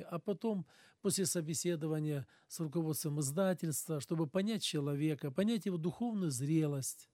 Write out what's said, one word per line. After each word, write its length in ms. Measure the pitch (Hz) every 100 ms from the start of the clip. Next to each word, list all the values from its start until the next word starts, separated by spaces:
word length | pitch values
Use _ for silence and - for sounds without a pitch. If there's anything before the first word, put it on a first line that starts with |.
| -
а 80 | 170
потом 480 | - 190 226 196 - - - _
после 240 | 202 190 180
собеседования 1000 | 175 156 147 175 165 156 156 151 143 131 - _
с 120 | -
руководством 580 | 156 165 156 147 151 147
издательства, 800 | 139 156 190 180 165 139 - 151
чтобы 280 | - 165 151
понять 360 | 190 202 214
человека, 680 | - 151 143 143 156 147 143
понять 360 | 156 208 226 202
его 120 | 175
духовную 540 | 165 - 233 208 170
зрелость 800 | 120 143 160 151 139 131 - -